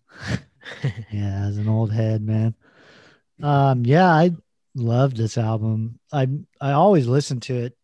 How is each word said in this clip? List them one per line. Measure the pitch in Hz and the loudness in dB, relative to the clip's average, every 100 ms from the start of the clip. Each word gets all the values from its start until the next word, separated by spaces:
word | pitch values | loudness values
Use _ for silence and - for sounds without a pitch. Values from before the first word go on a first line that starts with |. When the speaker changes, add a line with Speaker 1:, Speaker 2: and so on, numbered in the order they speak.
| _ - - | _ -16 -8
Speaker 1:
<laughs> | - - _ - - 135 110 110 | -8 -8 _ -20 -10 -8 -8 -10
Speaker 2:
Yeah, | 104 101 98 101 | -6 -4 -4 -4
as | 104 | -4
an | 107 | -2
old | 110 110 | 0 0
head, | 110 110 110 | 0 -2 -2
man. | 107 110 113 - _ _ - - - _ _ _ | -2 0 -2 -4 _ _ -20 -20 -20 _ _ _
Um, | 147 143 139 123 120 | 0 2 4 2 4
yeah, | 156 185 | 4 6
I | 156 180 165 - _ _ | 6 4 0 -10 _ _
love | - 117 120 139 | -6 -2 2 0
this | 117 110 - | 0 -2 -2
album. | 110 113 110 110 113 117 _ | -2 -2 -2 -2 -6 -10 _
I, | 147 131 147 - _ | -2 -2 -4 -10 _
I | 139 | -2
always | 143 196 180 120 | 2 4 4 4
listen | 139 - 127 | 0 0 -6
to | - 123 | -6 -6
it | 123 - | -6 -10